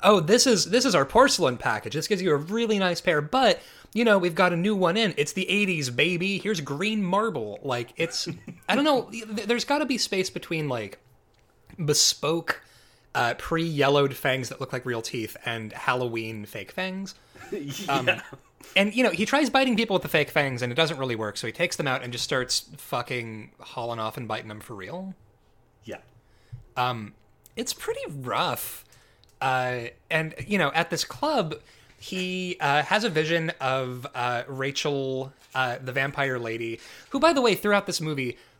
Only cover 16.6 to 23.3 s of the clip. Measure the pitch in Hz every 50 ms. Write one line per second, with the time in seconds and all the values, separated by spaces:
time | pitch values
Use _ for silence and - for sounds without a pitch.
16.6 | 95 - - 185 185 190 185 190 196 190 - - _ _ - - - - - 185
17.6 | 143 139 135 - 202 - 139 135 127 135 - - - - - - _ _ _ _
18.6 | - - - 196 202 214 214 247 247 202 165 175 220 - 269 294 302 226 254 269
19.6 | 262 254 226 214 226 226 190 170 - 160 - 156 143 - - 151 143 139 127 117
20.6 | 123 120 120 156 165 143 - 135 135 127 113 107 110 104 - - - 113 - -
21.6 | 180 175 - - 151 135 127 127 123 123 120 120 - - 143 127 123 - - -
22.6 | - - 156 - - - 143 120 120 - 131 120 117 113